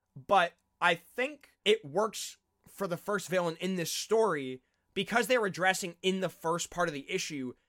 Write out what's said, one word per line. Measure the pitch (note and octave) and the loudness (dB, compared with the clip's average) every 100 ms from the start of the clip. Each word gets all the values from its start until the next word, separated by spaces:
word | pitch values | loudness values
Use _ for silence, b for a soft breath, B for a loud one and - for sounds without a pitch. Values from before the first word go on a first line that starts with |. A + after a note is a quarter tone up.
| _ C#3 | _ -20
But | B2+ G3 F3 - _ _ | 2 4 4 -2 _ _
I | F3 E3+ | 2 2
think | - - C4 D4 - _ F#3+ | -2 -4 -4 -4 -20 _ 2
it | G#3+ | 2
works | C#3+ D#3+ A3 - - - _ _ _ | 2 -2 -2 -4 -10 -14 _ _ _
for | - F#3+ | -8 -6
the | E3+ | -4
first | - G3+ D#3+ | -4 -4 -2
villain | F3+ E3+ E3+ | 0 0 -2
in | F3+ F#3 | -4 -2
this | D#3+ | -2
story | - - A3 A3 D#3 C3 B2+ _ _ _ | -4 0 2 4 2 -4 -10 _ _ _
because | - F#3+ A3+ A3 | -6 0 0 4
they | B3+ | 2
were | G3+ | 2
addressing | D#3+ F#3 F#3 F#3 - | 2 2 2 -4 -4
in | F#3 F#3+ | -2 0
the | F3+ | -4
first | - E3 E3+ - | -4 -2 -2 -4
part | F3 E3+ | -2 -2
of | |
the | C#3+ D3 | -2 -6
issue | F#3 - D3 B2+ - | -4 -4 -6 -8 -10